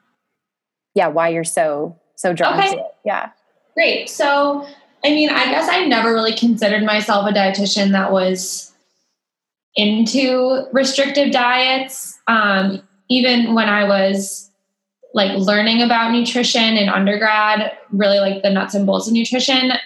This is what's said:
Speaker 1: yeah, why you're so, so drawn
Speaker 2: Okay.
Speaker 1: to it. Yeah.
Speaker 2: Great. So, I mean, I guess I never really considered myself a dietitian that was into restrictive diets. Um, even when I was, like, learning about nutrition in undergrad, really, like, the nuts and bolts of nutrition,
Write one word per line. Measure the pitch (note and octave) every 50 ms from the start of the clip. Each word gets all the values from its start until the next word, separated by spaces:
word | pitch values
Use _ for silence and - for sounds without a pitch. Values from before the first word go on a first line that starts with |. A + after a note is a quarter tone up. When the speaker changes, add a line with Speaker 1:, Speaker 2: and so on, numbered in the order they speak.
| _ _ _ _ _ _ _ _ _ _ _ _ _ _ _ _ _ _ -
Speaker 1:
yeah, | G3+ F3 D#3
why | D3 E3 E3+ E3+
you're | E3 E3 E3
so, | - - F3+ D#3+ D#3 D3 D3 D#3 E3+ - _ _ _ _
so | - - F3+
drawn | F3 E3+ E3+ - - G4
Speaker 2:
Okay. | G4 G4
Speaker 1:
to | G4 C#5
it. | E5 - - _ -
Yeah. | G#3 - - - - - _ _ _ _ _ _ _ -
Speaker 2:
Great. | E4 D#4+ A#3+ - - - -
So, | - - D4 C#4+ C#4+ C#4+ C#4+ C#4+ C#4+ C#4+ - - - - _ _ _ _ C#4
I | D4
mean, | D4+ D4+ D4+ D4+
I | - B3 B3+
guess | C4 - D#4+ D#4+ F4
I | F4 F#4+ F4+
never | C#4 A#3 A3 A3 A#3
really | A3+ A3+ A3 A3 A3+
considered | - A#3+ A#3 G#3+ - A3 G3+ G#3+ G#3
myself | G#3+ G#3+ G#3 G#3+ G#3 A3+ G#3 G3+ G3+ G#3+
a |
dietitian | G3+ G3+ F#3+ F#3+ F#3+ G3+ G3+ F#3+ - G#3 G3 G3
that | G3 F#3+ F#3+ -
was | F#3+ F#3+ F#3 F#3 F#3 F3+ - - - - - - _ _ _ _ _ _ _ _ _ _ _ _ _ _ _ _ _ _ _ _ -
into | G#3+ G#3 G#3 G#3+ A3 A3+ - - C#4 C4 B3+ B3+ B3+ B3+ C4 C4 C4+ - -
restrictive | A3+ C4+ C4 C4 - C#4 C#4 C#4 - C#4+ C#4 -
diets. | - B3 A#3+ A#3+ B3+ B3+ B3+ C4 C4 C4 C4 C4+ - - - - - - -
Um, | A#3 A3+ A3 G#3 G3+ G3 F#3+ F#3+ G3 F#3+ - - _ _ _ _ -
even | B3+ B3+ B3+ B3+ A#3+ A#3+ A#3 A3+ A3+
when | A3+ G#3+ G#3
I | G#3 G#3 G3+
was, | G3+ G3+ G3 G3 G3 G3 G3 G3 - - - - _ _ _ _ _ _ _ _ _ _ _ - - -
like, | G#3+ G3 G3 G3 G3
learning | F#3+ G#3 G#3 G#3 G#3+ A3+ A3+ A#3
about | A#3+ A#3 A#3 A3+ A3+ A3+
nutrition | A#3 A#3+ A#3 - - B3 A#3+ - - A#3 A3+ A3 A3
in | G#3 G3+ F#3+
undergrad, | F#3+ F#3+ G3 G3+ G#3 G#3 A3 G#3+ G#3+ G#3+ G#3+ G#3+ G#3+ G3+ G#3+ G#3+ - - - -
really, | G3+ G3 G#3 G3 G3+ G3+
like, | G3 G3 G3 G3
the | G3+ G3
nuts | G3 F#3+ G3 - G#3
and | G3+ G3
bolts | F#3+ F#3+ F#3+ G3 A3
of |
nutrition, | A3+ A#3 A3 - B3 B3+ B3 C#4 C4 B3+ B3+ B3+ B3 - -